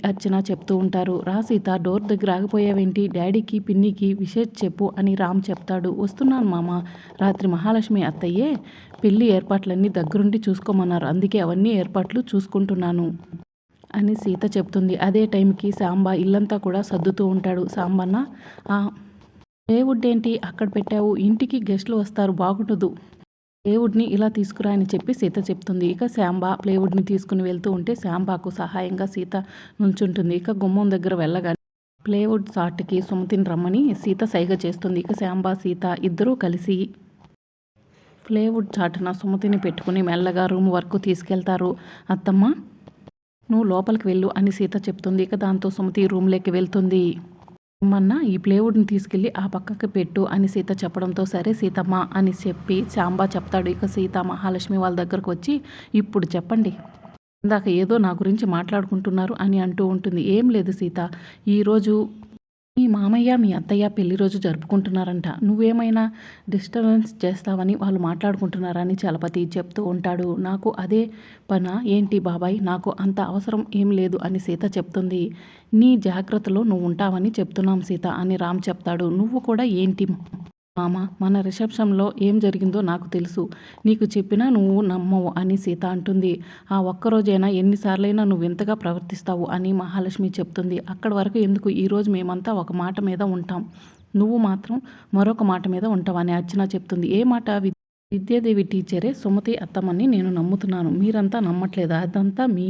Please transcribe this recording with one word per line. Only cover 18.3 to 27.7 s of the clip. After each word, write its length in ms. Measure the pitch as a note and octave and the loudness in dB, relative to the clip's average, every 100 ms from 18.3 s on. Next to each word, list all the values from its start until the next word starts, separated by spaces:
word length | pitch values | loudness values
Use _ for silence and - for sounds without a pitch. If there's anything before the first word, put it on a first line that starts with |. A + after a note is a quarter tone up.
| - - - - | -8 -20 -16 -4
ఆ 80 | G3+ G3+ - - - - - - _ | -2 -2 -6 -18 -20 -20 -20 -20 _
ప్లైవుడ్ 420 | - A#3 C4 A#3+ A#3+ | 0 2 4 2 2
ఏంటి 280 | A#3 A3+ A3+ F3 | 2 0 -2 -6
అక్కడ 240 | - G#3+ | -4 -4
పెట్టావు? 420 | G#3 G3+ G#3+ G#3 G3+ | -2 -2 0 2 2
ఇంటికి 420 | G3 A3 B3+ C4 | 2 2 2 -2
గెస్టులు 360 | G#3 F#3+ G3 A3+ | 0 -2 0 -2
వస్తారు, 360 | G3+ - G3 F3+ | -2 0 0 0
బాగుండదు. 540 | F3+ G3 G#3+ G3+ F3+ - - - - _ _ _ G3+ | 0 0 -2 0 0 -4 -14 -20 -20 _ _ _ 0
ప్లైవుడ్ని 400 | A3 A#3 A3 A#3 | 2 2 2 2
ఇలా 220 | G3 A3 | 2 0
తీసుకురా" 440 | G#3+ G3 - G3+ | 0 -4 -2 0
అని 140 | G3+ F#3+ | 0 0
చెప్పి 260 | F#3 - | -2 -2
సీత 240 | B3+ F#3 G3+ | -2 0 -2
చెప్తుంది. 460 | F#3+ F#3 - F#3 F3 | -4 -6 -4 -2 0
ఇక 200 | F3+ A#3+ | 0 -2
శాంబ 380 | A#3 F3+ F#3 F3+ | 0 0 0 -2
ప్లైవుడ్ని 500 | F#3+ G3 F#3+ F#3+ F#3+ | -2 0 2 2 0
తీసుకుని 400 | F#3+ G3 F#3+ F#3+ | 0 -2 0 -2
వెళ్తూ 260 | F#3 F3+ G3 | -2 -2 -2